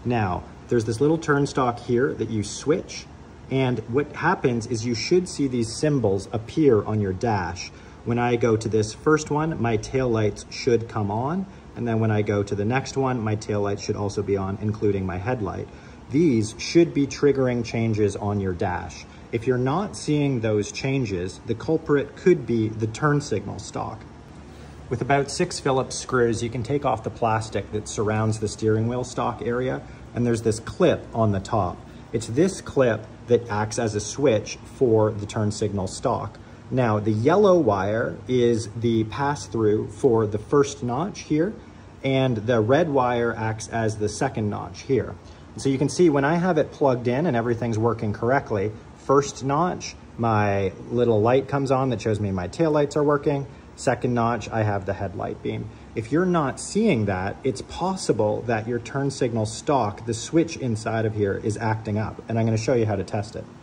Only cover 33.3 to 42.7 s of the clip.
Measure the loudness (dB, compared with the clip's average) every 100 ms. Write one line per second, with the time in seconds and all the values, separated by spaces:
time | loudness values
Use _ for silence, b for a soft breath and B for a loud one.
33.3 | 2 2 -2 -2 -2 -2 -2 -6 2 4
34.3 | 4 -2 -12 -14 0 4 6 4 2 -6
35.3 | -2 -2 0 -2 -2 -4 -2 -2 -2 -4
36.3 | -12 B B B 0 2 2 2 2 4
37.3 | 6 6 6 6 2 2 0 -2 -6 -2
38.3 | 2 4 2 -2 -2 0 2 0 -2 -2
39.3 | -4 -6 0 2 2 -2 0 4 4 2
40.3 | -2 2 4 4 0 -4 -4 -4 -8 -2
41.3 | 0 0 -4 B B B B 0 2 2
42.3 | 0 2 2 4